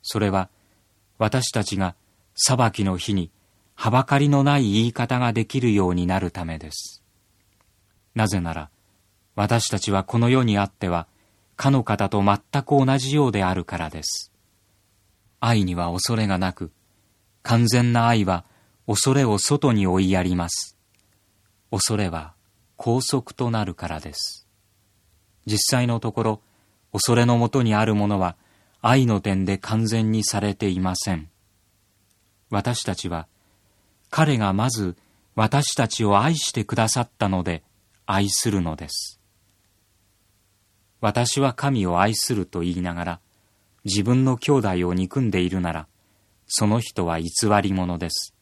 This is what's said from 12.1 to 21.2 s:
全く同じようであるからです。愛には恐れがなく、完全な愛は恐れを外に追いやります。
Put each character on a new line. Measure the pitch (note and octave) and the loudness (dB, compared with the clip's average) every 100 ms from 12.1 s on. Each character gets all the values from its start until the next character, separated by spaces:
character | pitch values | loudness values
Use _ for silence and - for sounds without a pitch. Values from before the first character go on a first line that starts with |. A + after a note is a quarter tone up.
| G#2 | 2
全 | G2+ G2+ _ C#3+ | 2 0 _ -4
く | C3+ C#3 C3 | 0 2 2
同 | C3+ | 0
じ | C3 D3 | 0 0
よ | C3+ | 2
う | |
で | G#2 | 0
あ | F#2 | 0
る | F2+ E2+ | -2 -4
か | E2+ | -8
ら | D#2+ | -8
で | D#2 | -8
す。 | - - - _ _ _ _ _ _ _ _ _ _ _ | -8 -10 -12 _ _ _ _ _ _ _ _ _ _ _
愛 | A#2 A#2 | 2 2
に | F#2 F2 | 2 -2
は | F2 | -4
恐 | F2 - A2+ | -4 -2 -2
れ | G#2+ | 0
が | F#2 | 0
な | F#2 | -2
く、 | - E2+ _ _ _ _ _ _ _ | -4 -12 _ _ _ _ _ _ _
完 | - A#2 A#2 | 0 2 4
全 | B2 A#2+ | 4 2
な | A#2+ A#2 | 2 4
愛 | A2+ F#2+ | 2 2
は | F2 - _ _ _ - | -2 -6 _ _ _ -4
恐 | G#2 - | 0 2
れ | C3+ B2+ | 2 2
を | G2+ | 0
外 | - C#3+ C#3+ | 0 2 4
に | A2 F#2 | 4 4
追 | F#2 | 4
い | F#2+ | 4
や | F#2 | 2
り | F2+ F2+ | 2 -2
ま | F2 | -2
す。 | - - _ _ _ _ _ | -6 -10 _ _ _ _ _